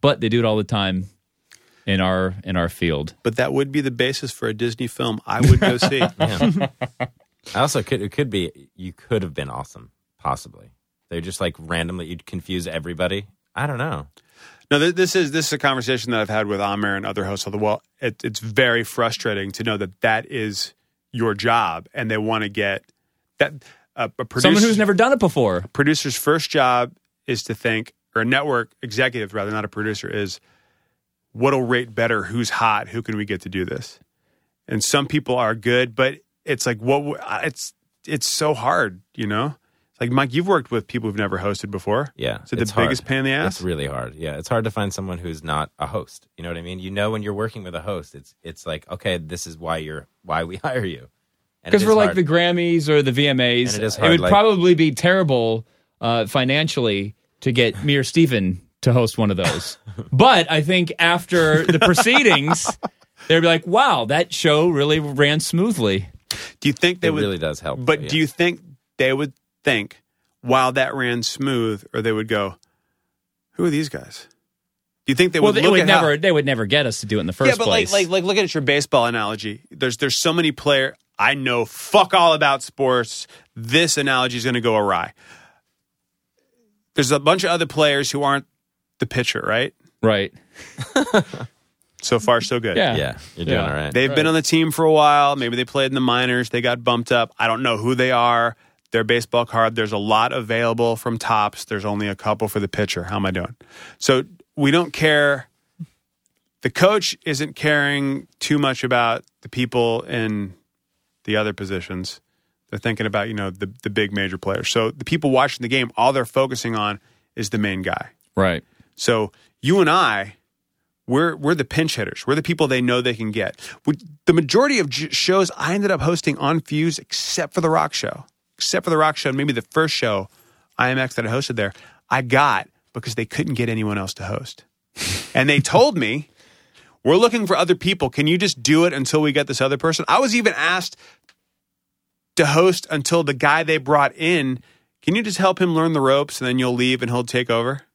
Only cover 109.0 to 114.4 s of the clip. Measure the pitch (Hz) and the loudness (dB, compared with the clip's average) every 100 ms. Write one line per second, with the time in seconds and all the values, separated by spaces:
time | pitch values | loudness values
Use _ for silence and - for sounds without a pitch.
109 | 117 113 - _ - - 120 123 117 113 | 2 0 -6 _ -10 -4 -2 2 2 0
110 | - 131 110 107 98 90 _ _ _ _ | -4 -4 -2 -4 -6 -12 _ _ _ _
111 | _ _ - 107 107 95 95 95 - 92 | _ _ -4 -2 -2 -4 -6 -6 -6 -8
112 | 92 - _ _ _ _ _ 104 120 107 | -8 -14 _ _ _ _ _ -8 -6 -4
113 | 110 104 107 107 98 92 98 101 110 104 | -2 -2 -4 -4 -6 -6 -10 -8 -6 -2
114 | 104 101 98 92 | -2 -2 -4 -4